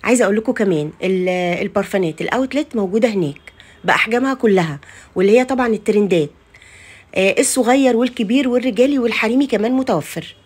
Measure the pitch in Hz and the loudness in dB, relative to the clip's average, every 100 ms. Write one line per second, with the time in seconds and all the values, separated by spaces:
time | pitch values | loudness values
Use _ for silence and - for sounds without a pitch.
0 | 202 240 196 214 220 254 202 165 151 - | 0 2 2 0 -2 -2 0 0 -2 -6
1 | 185 190 180 180 175 175 196 202 196 202 | -2 0 0 -2 -2 -2 -2 -4 -2 -2
2 | 170 151 170 233 262 269 302 226 196 214 | -2 -4 -4 -2 -2 -4 -4 -4 -2 0
3 | 254 202 151 - - _ - - 175 - | 0 0 -4 -6 -20 _ -20 -8 -2 0
4 | 220 240 269 262 226 190 165 143 - - | 0 0 -2 0 2 2 0 -6 -14 -20
5 | - 185 196 233 254 262 240 214 - 208 | -10 0 4 4 2 -2 -2 -2 0 0
6 | 202 175 147 _ _ - - - - - | 2 0 0 _ _ -20 -20 -20 -20 -20
7 | _ - 196 - 277 262 226 269 262 226 | _ 0 0 2 0 0 2 4 4 2
8 | 247 247 202 262 262 240 247 202 262 277 | 0 -2 0 0 2 0 -2 2 2 2
9 | 233 208 220 254 285 214 220 262 262 175 | 0 -2 0 0 0 0 0 0 0 -2
10 | 143 165 - - | -4 -12 -12 -20